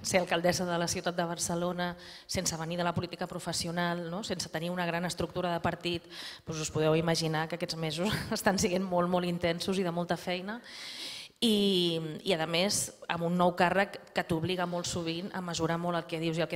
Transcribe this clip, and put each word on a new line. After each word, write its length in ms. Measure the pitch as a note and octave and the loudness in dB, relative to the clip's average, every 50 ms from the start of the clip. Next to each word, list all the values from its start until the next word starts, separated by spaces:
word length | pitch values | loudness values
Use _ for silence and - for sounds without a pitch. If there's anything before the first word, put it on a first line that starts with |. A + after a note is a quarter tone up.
| - | -2
ser 160 | - - F#3 | 2 2 2
alcaldessa 460 | F3+ - F3 E3+ E3+ F3 E3+ - F#3 F3 | 4 4 2 4 4 4 4 4 2 0
de 80 | F3 | 0
la 140 | E3+ F3 E3+ - | 0 0 0 -2
ciutat 240 | F#3 F3 F#3 F3 | -2 -2 -2 0
de 80 | F3 E3+ | 0 0
Barcelona, 680 | E3+ E3+ E3 - - F3 E3+ F3 F3+ F3+ F3 F3 F3 F3 F3 - - - - - - | -2 -2 -2 -2 -2 0 0 0 -2 -2 -2 -2 -4 -4 -6 -12 -16 -16 -16 -10 -4
sense 300 | - G3 F3+ - E3+ D#3+ | -4 -2 0 -2 -2 -2
venir 160 | D#3+ D#3+ F3 | -4 -4 -2
de 80 | F3 F3 | 0 0
la 80 | F3 E3 | 0 0
política 320 | F3 F3+ E3+ - - F#3 E3+ | 0 -2 -4 -6 -6 -6 -6
professional, 800 | F3 F3 - F3 D#3+ - - E3+ E3 F3 F3 F3 E3+ F3 F3 E3 E3+ | -6 -6 -6 -4 -4 -2 -2 -2 0 0 0 0 0 -2 -4 -4 -6
no? 80 | F#3+ A#3 - | -6 -4 -4
Sense 240 | F#3+ E3+ - - - | -4 -4 -4 -4 -4
tenir 160 | D#3+ E3 F3 F3+ | -4 -4 -2 -2
una 100 | F3+ F3 | -2 -2
gran 240 | E3+ E3+ E3+ F3+ E3+ | -2 0 -2 -2 -2
estructura 460 | - - E3+ D#3+ - F3+ F3+ F3 E3+ | -2 -2 -4 -4 -2 -2 -2 0 0
de 80 | E3 - | 0 0
partit, 400 | F3+ E3+ - - F3 F3 E3+ - - - - - - - - - | -2 -2 -2 -2 -4 -4 -4 -6 -10 -14 -14 -12 -12 -14 -12 -10
doncs 160 | - E3 D#3 D#3 | -8 -6 -4 -4
us 80 | - - | -2 0
podeu 240 | D#3+ D#3 D#3 D#3 E3 | 2 4 6 6 4
imaginar 460 | E3 E3+ E3 D#3+ E3 D#3 D#3+ D#3 D#3+ D#3+ | 4 4 2 2 2 2 0 0 0 -2
que 80 | E3+ | -4
aquests 240 | E3 F3 E3+ E3 D#3+ | -4 -4 -6 -4 -4
mesos 320 | D#3+ D#3+ D3 D#3+ F3+ G#3+ G#3 - - | -4 -4 -2 -2 0 0 0 -2 -2
<laughs> 120 | - A3 G3+ | -4 -4 0
estan 220 | - G#3+ - - | 2 2 4 4
sent 240 | F3 G3 F3 F#3 F#3+ | 2 2 2 0 0
molt, 240 | F#3+ F3+ F3 F3 F3 | 2 2 2 4 4
molt 160 | F#3 F3 F3+ | 2 2 2
intensos 560 | F3+ E3+ E3+ - E3+ E3 F3 - - F#3+ F#3+ | 2 0 0 2 0 0 0 0 0 0 0
i 80 | F#3+ F3 | 0 0
de 80 | E3 | 0
molta 240 | F3 F3 E3+ F3 E3+ | -2 0 0 -2 -2
feina. 400 | - F#3+ F3+ F#3 F3+ G3+ A3 A#3+ - - - - - - - - - - - - - - - _ A#3 | -2 -2 -4 -4 -4 -6 -10 -10 -12 -14 -14 -14 -12 -12 -12 -10 -10 -10 -10 -12 -14 -16 -4 _ 2
I, 560 | A#3 G#3+ G#3 G3+ G3 F#3+ F3+ F3 E3+ E3 E3 E3 D#3 D3+ - - | 4 4 6 6 6 4 4 4 4 2 0 -2 -4 -6 -6 -2
i, 80 | F#3+ F#3 D#3 | 0 0 2
a 60 | D#3+ | 2
més, 300 | E3 E3+ E3 F#3 G#3 G#3 - - - - - - - | 2 2 2 4 4 2 0 -2 -4 -6 -8 -4 -4
amb 140 | E3+ E3+ E3+ | -2 0 2
un 60 | E3+ F3 | 2 4
nou 160 | F3+ F3 F3+ F3 - | 6 6 6 6 6
càrrec 380 | F#3 F3 F3 F#3+ G3+ G3 - - - - - | 4 6 6 4 2 2 -2 -8 -14 -6 -4
que 80 | F#3+ F3 | -4 -2
t'obliga 400 | - E3+ D#3+ D#3+ F3 F#3 F3+ F3+ F3+ | 0 0 0 0 0 0 0 0 -2
molt 160 | F3 F3 E3+ | -2 -2 -2
sovint 400 | - - F3+ E3+ E3 E3 E3+ F#3 - - | -2 -4 -2 -2 -2 -4 -4 -6 -6 -6
a 60 | F#3+ F3+ | -6 -6
mesurar 320 | F3 E3 D#3+ E3 D#3+ E3+ E3+ F3 | -4 -2 0 0 2 2 0 0
molt 160 | F3 F3 E3 | 0 0 0
el 60 | D#3+ | -2
que 140 | E3+ E3+ D#3+ E3 | -2 -4 -2 0
dius 140 | E3 D#3 E3 | 0 0 0
i 60 | D#3+ | 0
el 20 | |
que 80 | D#3 F3 | 0 -2